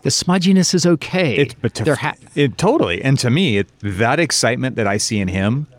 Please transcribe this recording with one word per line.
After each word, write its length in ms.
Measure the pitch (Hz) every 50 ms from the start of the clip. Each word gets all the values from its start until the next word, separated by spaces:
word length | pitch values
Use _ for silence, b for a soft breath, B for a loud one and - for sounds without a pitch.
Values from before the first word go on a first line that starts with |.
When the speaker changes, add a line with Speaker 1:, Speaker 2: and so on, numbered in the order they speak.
| -
Speaker 1:
The 60 | 143
smudginess 640 | - - - 180 180 196 170 196 190 190 175 - -
is 120 | 175 170
okay. 500 | 175 170 147 - - - 185 185 143 104
Speaker 2:
It's, 180 | 92 143 127 -
but 180 | - - 113 -
to 100 | - 110
Speaker 1:
There 100 | 160 139
Speaker 2:
f-, 40 | -
Speaker 1:
ha- 140 | - 151 - - - - -
Speaker 2:
it, 240 | - 143 131 92 -
totally. 440 | 160 202 277 330 - 95 87 92 -
And 160 | 135 139 123
to 100 | - 123
me, 280 | 123 165 196 147 104 98
it, 100 | 98 - _ _
that 360 | - 101 95 90 113 117 139 156
excitement 600 | 170 135 - - - 117 123 123 127 131 110 117
that 100 | 110 98
I 80 | 101
see 240 | 107 - - 113 104
in 80 | 98 92
him, 400 | 90 95 95 104 120 143 147 - -